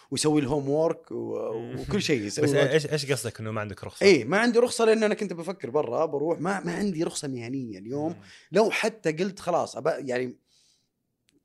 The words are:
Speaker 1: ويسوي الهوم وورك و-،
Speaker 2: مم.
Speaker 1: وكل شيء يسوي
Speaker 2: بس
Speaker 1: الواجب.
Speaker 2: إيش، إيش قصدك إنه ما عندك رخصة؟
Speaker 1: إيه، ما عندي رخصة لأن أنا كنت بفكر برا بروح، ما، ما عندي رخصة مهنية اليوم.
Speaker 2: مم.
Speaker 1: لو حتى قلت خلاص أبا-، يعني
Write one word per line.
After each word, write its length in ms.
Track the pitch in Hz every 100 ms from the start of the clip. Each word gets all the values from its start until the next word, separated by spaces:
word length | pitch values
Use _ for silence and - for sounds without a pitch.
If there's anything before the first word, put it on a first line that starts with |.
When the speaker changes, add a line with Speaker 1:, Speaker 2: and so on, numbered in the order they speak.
| _
Speaker 1:
ويسوي 300 | 135 156 151
الهوم 280 | 127 147 135
وورك 420 | 151 165 160 -
و-، 480 | 117 113 107 113 113
Speaker 2:
مم. 220 | 120 131
Speaker 1:
وكل 220 | 131 202
شيء 200 | - 135
يسوي 220 | 104 151
Speaker 2:
بس 60 | 147
Speaker 1:
الواجب. 200 | 139 135
Speaker 2:
إيش، 160 | 151 143
إيش 260 | 151 135
قصدك 280 | 135 117 -
إنه 100 | 110
ما 100 | 110
عندك 240 | 104 95
رخصة؟ 220 | 104 - 196
Speaker 1:
إيه، 180 | 156
ما 140 | 113 190
عندي 200 | 240 226
رخصة 260 | 233 -
لأن 180 | 226 220
أنا 120 | 214
كنت 180 | 208 202
بفكر 380 | 170 165 185 120
برا 360 | 139 117 127 160
بروح، 340 | 143 156 165
ما، 200 | 160 190
ما 140 | 165
عندي 300 | 170 202 156
رخصة 240 | 175 - 143
مهنية 500 | 127 117 135 120 95
اليوم. 340 | 104 139 160
Speaker 2:
مم. 60 | 175 - - _
Speaker 1:
لو 180 | 175 214
حتى 420 | - 220 220 165
قلت 260 | 156 196 196
خلاص 380 | 170 165 113 -
أبا-، 220 | 147 131
يعني 380 | 135 123 127 - _ _ _ _ _ _ _ _ _ _